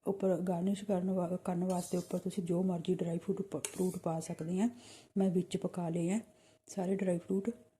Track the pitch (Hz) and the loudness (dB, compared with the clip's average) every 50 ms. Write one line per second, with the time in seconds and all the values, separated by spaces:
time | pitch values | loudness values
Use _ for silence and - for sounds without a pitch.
0 | _ - 190 - - 190 185 156 180 180 180 170 175 190 202 196 208 - 202 180 | _ -2 -2 0 2 2 2 2 2 0 0 0 0 0 0 -2 0 0 0 0
1 | 180 190 190 185 180 165 185 180 - - 180 175 180 185 185 175 180 - - 180 | 2 0 0 0 0 0 -2 -4 -2 -2 -2 0 0 0 0 0 0 0 -2 -2
2 | 175 - - 180 - 190 180 - 175 165 175 170 190 190 180 170 165 - 185 - | -2 0 -4 -2 -2 -2 -4 -2 -2 0 2 2 2 2 0 0 0 0 0 0
3 | 180 170 165 170 - - 190 - 196 - - - - - - - 185 185 180 185 | 2 0 0 -2 0 -2 -2 -2 -2 -4 -4 -6 -6 -6 -2 0 0 0 0 -2
4 | - 175 160 160 156 - 170 - 160 165 180 185 208 240 240 - - - - - | -2 -2 -2 -2 -2 -4 -6 -6 -4 -2 2 2 2 2 0 -2 -18 -20 -20 -20
5 | - - _ 202 190 190 170 185 175 - - 175 - 180 - 185 175 165 165 170 | -20 -6 _ 2 2 4 4 2 0 0 -2 -2 -2 -2 -4 -2 -4 -2 0 0
6 | 170 170 190 226 233 - - _ - - - _ _ - - - 185 180 190 190 | 2 2 2 0 -2 -6 -20 _ -20 -20 -20 _ _ -10 -6 -4 0 0 2 2
7 | 196 185 175 170 - - 190 196 196 233 233 - - _ _ _ | 4 2 2 2 2 0 0 2 2 0 -4 -4 -12 _ _ _